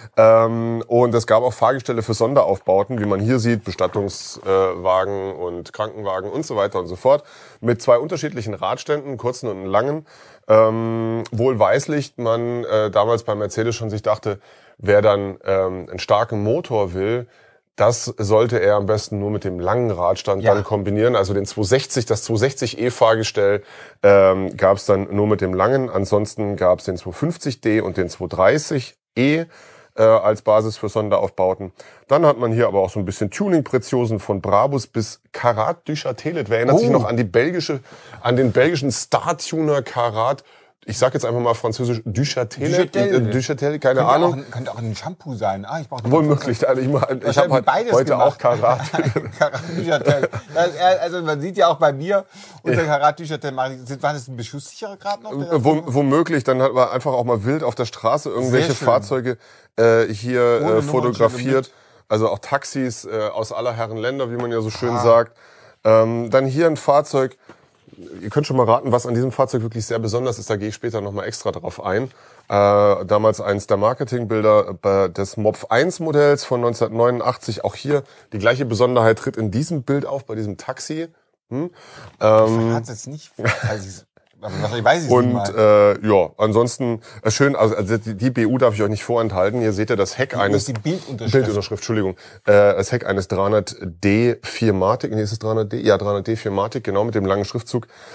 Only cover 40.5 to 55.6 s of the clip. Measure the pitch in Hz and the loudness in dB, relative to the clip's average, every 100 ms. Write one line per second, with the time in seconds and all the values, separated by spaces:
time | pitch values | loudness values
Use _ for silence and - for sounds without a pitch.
40.5 | _ _ _ - 107 127 147 117 120 120 | _ _ _ -12 0 0 0 -2 0 0
41.5 | 117 117 110 123 117 117 107 143 - 117 | 0 -2 -4 -4 -4 -4 -4 -2 -2 -6
42.5 | - 143 180 180 202 202 131 113 120 123 | -4 0 0 0 0 0 2 0 0 -2
43.5 | 139 143 151 135 131 117 139 175 135 - | -4 -4 0 0 2 4 4 2 -2 -8
44.5 | 117 127 117 117 101 - 185 151 117 104 | -10 -10 -8 -8 -8 -10 -14 -12 -6 -4
45.5 | 98 101 156 139 131 113 151 151 143 - | -4 -6 -10 -10 -8 0 2 4 0 0
46.5 | 113 131 131 131 143 131 131 139 139 139 | 0 0 0 0 0 0 -2 0 2 4
47.5 | 131 120 151 240 170 135 135 127 - 127 | 2 2 0 2 2 2 2 2 2 0
48.5 | 120 117 123 143 165 160 - - - 151 | 2 2 0 -2 -4 -2 -2 -6 -2 -2
49.5 | 131 170 170 170 147 143 143 151 - - | -2 -8 -6 -2 0 2 0 0 -6 -6
50.5 | 151 175 151 180 185 170 180 160 151 165 | -2 -2 2 2 2 0 -4 -4 -4 -4
51.5 | 185 170 156 156 135 165 196 190 - - | 2 2 4 2 0 0 -2 -2 -12 -20
52.5 | - 170 - 160 147 147 151 160 151 147 | -10 -2 0 0 2 2 0 -6 -8 -6
53.5 | 131 131 131 123 139 143 147 120 123 113 | -4 -6 -6 -12 -6 -4 -4 -8 -12 -12
54.5 | 143 - - 214 196 202 202 214 139 143 | -12 -14 -14 -14 -12 -8 -8 -8 -8 -2
55.5 | 160 | 2